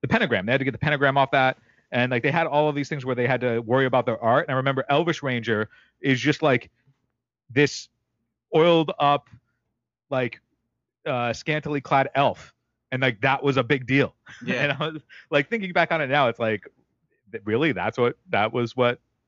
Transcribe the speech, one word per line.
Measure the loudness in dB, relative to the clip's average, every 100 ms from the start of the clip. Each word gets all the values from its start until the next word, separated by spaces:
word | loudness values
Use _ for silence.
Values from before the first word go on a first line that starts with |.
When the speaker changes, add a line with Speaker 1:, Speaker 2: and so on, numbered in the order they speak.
Speaker 1:
the | 0
pentagram. | 0 2 0 0
They |
had | 0
to |
get | 0
the | -2
pentagram | -2 2 2 2
off | 2
that. | 4 2 0 _ _ _
And, | -2 0
like, | 0
they | 0
had | 0 0
all | 2 0
of |
these | -2 -6
things | -6 -6
where |
they | -2 0
had | 0
to | -2 -4
worry | 0 0 2
about | 0
their | 0 -2
art. | 2 2 2
And |
I | -2
remember | -2 -2 0
Elvish | 0 0 -2
Ranger | -4 -4 -2 -2 -2 _ _ _
is | -2 0
just, | 0 0
like, | 2 0 -2 _ _ _ _ _ _ _ _
this | 2 2 0 -16 _ _ _ _ _ _
oiled | 2 4 4 2 0
up, | 2 2 _ -20 _ _ _ _ _ _ _
like, | -4 -4 -6 _ _ _ _ _ _ -6
uh, | -4 -2
scantily | -4 -4 -4 -4 -8
clad | 0 0 2
elf. | 2 0 -2 -14 _ _ _ _
And, | -2
like, | -2 0
that | -2 0
was | 0 0
a |
big | 0 -2 0
deal. | 0 0 _ -20
<laughs> | -14
Speaker 2:
Yeah. | -6 -2
Speaker 1:
And | -2
I | -2 -6
was, | -8 _ -20 -2
like, | -2 0
thinking | -4 -2
back | 0 0
on | 0
it | 0
now, | 2 2
it's | 0
like, | -2 -4 -8 _ _ _ _ _ _
th-, | -12 -4
really? | 0 0
That's | 0 -4 0
what, | -2 -2 _
that | 0 0
was | 0 -4 0
what | 0 0 _ _